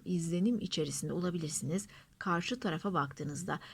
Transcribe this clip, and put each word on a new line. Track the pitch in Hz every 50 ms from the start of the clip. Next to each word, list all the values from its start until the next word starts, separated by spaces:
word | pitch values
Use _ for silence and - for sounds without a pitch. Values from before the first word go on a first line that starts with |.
| -
izlenim | - 180 175 165 165 170 175 185 233 247 208
içerisinde | 185 180 - 170 151 143 139 - - 151
olabilirsiniz | - 170 175 180 170 175 160 151 151 - - 135 165 190 196 - - - - - - -
karşı | - 196 175 170 170 - 247 247
tarafa | - 196 160 160 - 202 180
baktığınızda. | 160 143 139 - - 151 143 147 156 175 - 151 - - -